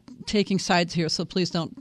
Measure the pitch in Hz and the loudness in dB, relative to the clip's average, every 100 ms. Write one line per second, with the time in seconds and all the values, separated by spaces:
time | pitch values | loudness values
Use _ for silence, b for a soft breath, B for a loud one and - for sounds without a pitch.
0 | - - - 214 190 190 - 175 175 170 | -8 -16 -2 0 2 2 2 2 2 0
1 | 165 170 170 - 170 175 160 - | 0 -2 -2 -2 0 -2 -4 -8